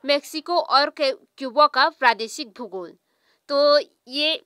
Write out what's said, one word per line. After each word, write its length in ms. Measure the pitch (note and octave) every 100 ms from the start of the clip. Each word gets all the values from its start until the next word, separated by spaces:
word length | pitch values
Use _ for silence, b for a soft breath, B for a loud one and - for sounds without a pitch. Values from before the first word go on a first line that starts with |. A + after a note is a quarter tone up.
मेक्सिको 540 | C4+ C#4+ - D#4 D4 F4
और 320 | - C4 D4+
के-, 240 | D4+ C#4 B3+ _ _
क्यूबा 300 | C4+ A#3 D4
का 200 | - D4+
प्रादेशिक 640 | D#4+ B3+ A3 A3 - B3 F#3+
भूगोल, 380 | A3+ F#3 F3 - _ _ _ _ _
तो 300 | C#4+ C#5+ D4 - _ -
ये 340 | C4 D4+ D#4+